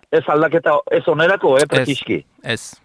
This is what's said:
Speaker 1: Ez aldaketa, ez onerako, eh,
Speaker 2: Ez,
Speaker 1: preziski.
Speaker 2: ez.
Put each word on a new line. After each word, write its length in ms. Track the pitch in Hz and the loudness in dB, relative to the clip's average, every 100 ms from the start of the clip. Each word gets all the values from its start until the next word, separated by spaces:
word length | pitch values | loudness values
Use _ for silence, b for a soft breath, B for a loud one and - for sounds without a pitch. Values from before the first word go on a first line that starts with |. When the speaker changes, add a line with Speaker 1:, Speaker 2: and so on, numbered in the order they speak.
| _ | _
Speaker 1:
Ez 140 | 160 156 | -2 0
aldaketa, 460 | 151 156 160 165 147 - | 0 2 0 0 0 0
ez 160 | - - | -2 0
onerako, 500 | 147 170 196 170 135 | 0 2 2 2 2
eh, 60 | |
Speaker 2:
Ez, 60 | 151 | 2
Speaker 1:
preziski. 560 | 135 127 135 - 85 - _ | 0 -2 -4 -4 -6 -6 _
Speaker 2:
ez. 320 | - 110 - - | -8 -8 -8 -20